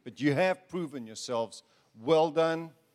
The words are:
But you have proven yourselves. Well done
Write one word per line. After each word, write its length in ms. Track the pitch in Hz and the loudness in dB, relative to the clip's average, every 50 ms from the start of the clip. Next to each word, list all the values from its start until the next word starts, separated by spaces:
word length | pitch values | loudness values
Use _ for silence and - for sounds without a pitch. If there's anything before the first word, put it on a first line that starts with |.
But 160 | _ 127 104 - | _ -18 -8 -2
you 120 | 135 147 | 0 0
have 340 | 139 143 185 185 180 180 - _ | 2 2 2 0 0 -2 -6 _
proven 380 | 165 185 170 139 143 131 113 | -8 -6 -6 -8 -8 -12 -14
yourselves. 560 | 110 110 - - - 123 113 113 104 - - - _ _ _ _ _ _ 110 | -14 -14 -12 -8 -4 -2 -2 -2 -4 -8 -14 -20 _ _ _ _ _ _ -6
Well 280 | 110 135 160 156 160 165 | 0 4 4 4 4 4
done 400 | 147 165 160 165 165 165 165 165 - _ _ _ | 2 2 2 2 0 -2 -6 -10 -16 _ _ _